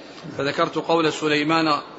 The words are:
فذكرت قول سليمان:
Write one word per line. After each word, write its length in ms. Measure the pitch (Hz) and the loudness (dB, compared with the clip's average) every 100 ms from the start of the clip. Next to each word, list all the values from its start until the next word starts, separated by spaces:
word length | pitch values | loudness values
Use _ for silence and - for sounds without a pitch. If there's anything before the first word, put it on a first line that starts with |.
| - - - - | -18 -16 -12 -4
فذكرت 360 | 139 151 160 | -2 0 0
قول 380 | 160 156 165 156 | -2 2 2 2
سليمان: 520 | 151 151 147 151 165 160 143 - | 0 0 2 2 2 2 0 -2